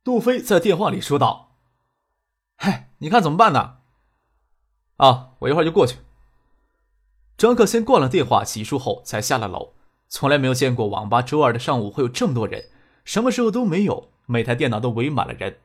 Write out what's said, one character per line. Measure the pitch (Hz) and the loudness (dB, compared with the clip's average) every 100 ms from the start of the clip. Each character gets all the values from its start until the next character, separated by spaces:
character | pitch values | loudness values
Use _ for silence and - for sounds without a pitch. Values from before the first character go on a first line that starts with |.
杜 | - 240 | 0 0
飞 | 233 247 | 0 -2
在 | - 214 | 2 2
电 | 214 170 | 2 0
话 | 202 | -2
里 | - | -4
说 | - 143 | -2 2
道 | 113 - _ _ _ _ _ _ _ _ _ _ _ | 2 0 _ _ _ _ _ _ _ _ _ _ _
：“嗨， | _ 196 139 - _ | _ -4 -4 -10 _
你 | 156 | 0
看 | 226 | 2
怎 | 160 | 2
么 | 165 | 4
办 | 220 | 4
呢 | 135 - - _ _ _ _ _ _ _ _ _ _ _ - | 4 -2 -12 _ _ _ _ _ _ _ _ _ _ _ 4
？”“啊， | 139 127 - _ | 4 4 -4 _
我 | - | -2
一 | |
会 | 156 | 0
儿 | |
就 | 160 | 2
过 | 180 | 2
去。” | 156 - - _ _ _ _ _ _ _ _ _ _ _ _ - | 2 -2 -20 _ _ _ _ _ _ _ _ _ _ _ _ 0
张 | 220 | 2
克 | 240 | 4
先 | 196 233 | 2 2
挂 | 226 240 | 2 2
了 | 131 | 4
电 | 156 | 0
话， | - 104 | 2 0
洗 | 104 110 | 0 -10
漱 | 107 143 | -6 -6
后 | - 98 | -4 -8
才 | - 107 | -8 -8
下 | 107 131 | -2 -4
了 | 104 | -4
楼。 | 90 - _ _ _ _ | -8 -12 _ _ _ _
从 | - 139 | -4 0
来 | 143 | 2
没 | 131 | 0
有 | |
见 | 127 135 | 0 0
过 | 123 104 | 0 -4
网 | 101 104 | -4 0
吧 | 117 | 0
周 | 127 151 | 0 0
二 | 135 | 2
的 | 117 | 0
上 | - 135 | -2 -4
午 | 104 | -4
会 | 120 | -4
有 | 123 | -4
这 | 127 240 | -2 -2
么 | |
多 | 123 101 | -2 -4
人， | 104 - _ _ _ | -8 -16 _ _ _
什 | - 202 | -6 0
么 | 247 | 0
时 | 247 | 0
候 | 226 | 0
都 | 226 | 0
没 | 233 170 | -2 0
有， | 202 - - _ - | 0 -2 -10 _ -6
每 | 120 | -4
台 | 117 | -2
电 | 123 139 | -2 -2
脑 | 107 | -2
都 | 123 | -4
围 | 113 135 | -2 -2
满 | 131 - | -4 -6
了 | |
人。 | - 95 - | -8 -10 -12